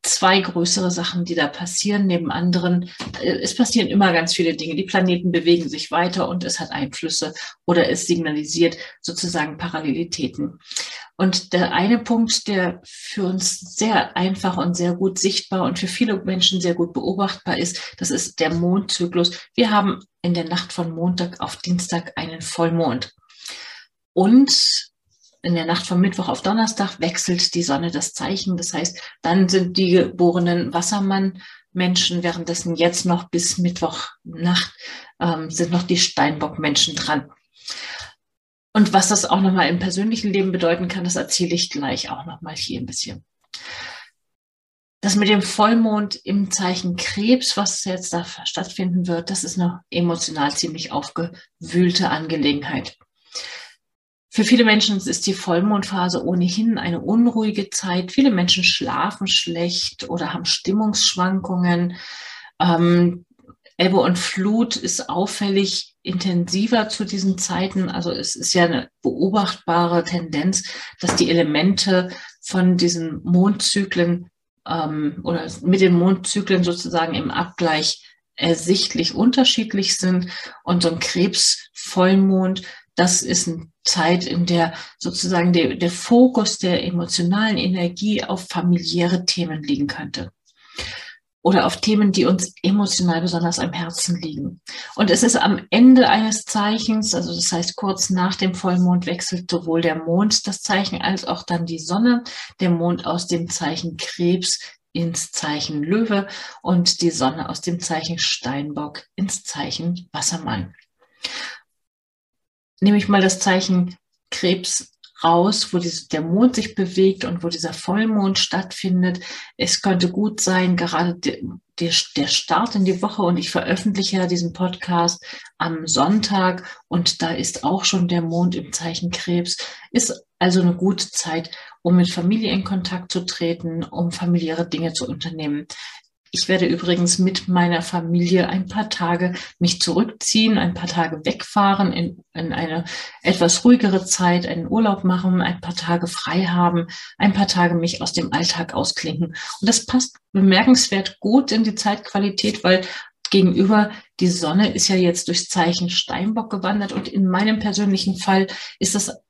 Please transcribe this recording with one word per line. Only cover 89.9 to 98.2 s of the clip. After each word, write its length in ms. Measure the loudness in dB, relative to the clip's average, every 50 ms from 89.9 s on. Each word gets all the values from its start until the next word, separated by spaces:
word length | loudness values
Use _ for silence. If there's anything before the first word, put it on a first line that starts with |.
| -4 -8 -10 -10 -10 -10 -10 -12 _ _ _ _ _ _ _ -18 -14 -12 -12 -12 -12 -14 -16 -18 -20 _ _ _ _ _
Oder 240 | 0 2 4 4 2
auf 140 | 2 -2 -2
Themen, 300 | 0 2 4 4 4 4
die 140 | 4 4 4
uns 300 | 4 2 2 0 -8 _ -4
emotional 580 | 0 2 2 2 2 0 0 0 0 0 0 0
besonders 380 | 0 -2 -2 0 0 0 -2 -2
am 160 | -4 -4 -4
Herzen 440 | -6 -8 -8 -6 -6 -2 -2 -2 -4
liegen. 420 | -4 -8 -8 -8 -8 -8 -10 -12 _ -18 -16 -16 -16 -12 -2
Und 140 | 0 2 4
es 120 | 4 4
ist 140 | 4 2 2
am 300 | 2 2 2 0 0 -2 _
Ende 400 | 6 8 10 10 10 10 8 6
eines 360 | 4 2 2 0 -2 -4 -6
Zeichens, 680 | -4 -2 0 2 2 0 0 0 0 0 0 0 -2 -2
also 200 | -2 -4 -4 -4
das 180 | -4 -2 -2
heißt 240 | -2 -2 -4 -4 -6
kurz 320 | -4 -2 -2 -2 -2 0 0
nach 260 | 2 2